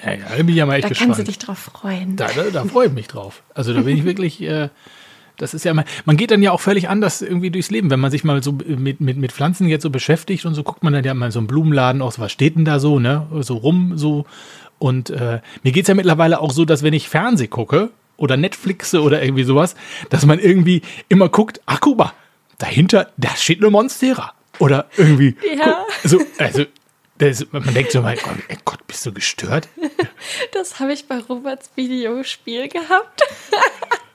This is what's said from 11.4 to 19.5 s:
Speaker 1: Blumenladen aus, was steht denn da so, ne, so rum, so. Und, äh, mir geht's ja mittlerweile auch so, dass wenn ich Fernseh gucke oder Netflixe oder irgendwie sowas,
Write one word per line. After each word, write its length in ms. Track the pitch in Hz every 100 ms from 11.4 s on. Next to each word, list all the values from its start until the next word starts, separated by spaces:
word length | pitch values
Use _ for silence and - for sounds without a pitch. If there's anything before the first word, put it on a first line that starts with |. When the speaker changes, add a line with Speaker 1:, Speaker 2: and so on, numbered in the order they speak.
| 110
Speaker 1:
Blumenladen 560 | 143 156 143 127 135
aus, 160 | 127 117
was 140 | 104
steht 240 | - 143 165
denn 80 |
da 160 | 156 143
so, 180 | 147 143
ne, 280 | 120 151 156 156
so 140 | 127 117
rum, 340 | 135 180 180 160
so. 280 | 151 147 - - - - - _
Und, 320 | 135 131 120
äh, 300 | 135 120 117 - -
mir 100 | 131
geht's 160 | 143 196
ja 60 |
mittlerweile 460 | 196 180 156 165 170
auch 120 | 156
so, 120 | 135
dass 180 | 160 147
wenn 120 | 151
ich 160 | 156 -
Fernseh 380 | 156 226 208 110
gucke 420 | - 110 156 226 - _ -
oder 220 | 139 135
Netflixe 640 | 185 - 156 180 - 170
oder 200 | 151 147
irgendwie 200 | 135 131
sowas, 300 | 127